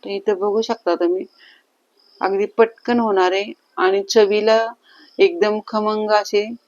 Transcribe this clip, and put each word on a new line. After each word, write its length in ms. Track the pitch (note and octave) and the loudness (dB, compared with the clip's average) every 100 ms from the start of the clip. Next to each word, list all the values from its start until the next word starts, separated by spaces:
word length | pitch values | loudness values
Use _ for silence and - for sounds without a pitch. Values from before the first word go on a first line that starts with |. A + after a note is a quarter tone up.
तर 60 | G3 | -8
इथं 280 | G3 G#3+ G3 | -6 -2 -2
बघू 220 | G#3 G#3 | 0 -2
शकता 340 | A3+ A3+ - E3+ | -2 -4 -2 0
तुम्ही 300 | F3 F#3 - _ - _ _ _ _ _ _ _ | 0 -2 -6 _ -20 _ _ _ _ _ _ _
अगदी 240 | F#3+ G3 G#3 - | -4 -2 -4 0
पटकन 420 | A3+ - - A#3+ | 0 0 -2 -2
होणारे 440 | A3+ G3 F3+ F#3+ G#3 A3+ _ - | 0 2 2 0 -4 -12 _ -2
आणि 240 | F#3 G3 | 0 0
चवीला 640 | G3 A3+ G#3 G#3 G#3+ A3 A3+ A#3+ _ _ - - | 0 2 4 2 2 2 0 -8 _ _ -18 2
एकदम 400 | F#4+ E4+ G#3 G#3+ - | 2 4 0 0 -4
खमंग 440 | G#3+ G#3+ G#3+ G#3+ | -4 -2 -2 0
असे 360 | G#3+ G3+ G#3 G#3+ A#3 | 0 2 -2 -4 -10